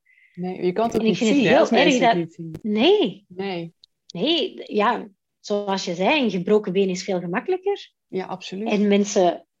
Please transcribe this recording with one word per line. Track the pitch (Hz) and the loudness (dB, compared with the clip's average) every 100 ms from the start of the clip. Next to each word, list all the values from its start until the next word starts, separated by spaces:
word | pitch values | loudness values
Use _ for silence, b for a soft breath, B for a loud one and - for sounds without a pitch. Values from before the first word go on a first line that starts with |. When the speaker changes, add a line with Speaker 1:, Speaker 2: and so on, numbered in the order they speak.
| _ b b | _ b b
Speaker 1:
Nee, | 175 180 - | -10 -10 -4
je | 180 | -4
kan | 180 233 | -2 0
het | |
ook | 220 | 0
Speaker 2:
En | 226 | 0
ik | |
Speaker 1:
niet | 175 | 2
Speaker 2:
vind | 220 | 2
het | 285 | 4
Speaker 1:
zien, | 196 | 4
hè, | |
Speaker 2:
heel | 269 | 4
Speaker 1:
als | 320 | 4
mensen | 233 294 | 4 4
Speaker 2:
erg | 254 | 4
Speaker 1:
het | 233 | 2
Speaker 2:
dat | 180 | 2
Speaker 1:
niet | 165 | -2
zien. | - 165 156 214 | -10 -14 -10 -4
Speaker 2:
Nee. | 208 294 415 233 185 _ | 2 4 4 2 -4 _
Speaker 1:
Nee. | 180 196 175 165 _ _ _ _ | -10 -6 -6 -10 _ _ _ _
Speaker 2:
Nee, | 175 262 330 - - - | -4 -2 0 -2 -8 -6
ja, | 208 214 202 208 _ _ _ | 0 0 0 -6 _ _ _
zoals | - 202 202 190 | -6 -4 -2 -4
je | 190 | -4
zei, | 170 196 302 | -2 0 2
een | 233 | 0
gebroken | 180 180 214 214 | -2 2 2 2
been | 185 190 | 0 0
is | 180 | -2
veel | - 180 | -4 -4
gemakkelijker. | 175 202 370 370 403 392 - _ _ | -4 -6 -4 -4 -2 -6 -8 _ _
Speaker 1:
Ja, | 190 185 | -10 -8
absoluut. | 185 - 190 220 | -12 -12 -8 -4
Speaker 2:
En | 208 208 | 0 2
mensen | 202 202 202 175 - _ _ | 2 2 2 2 0 _ _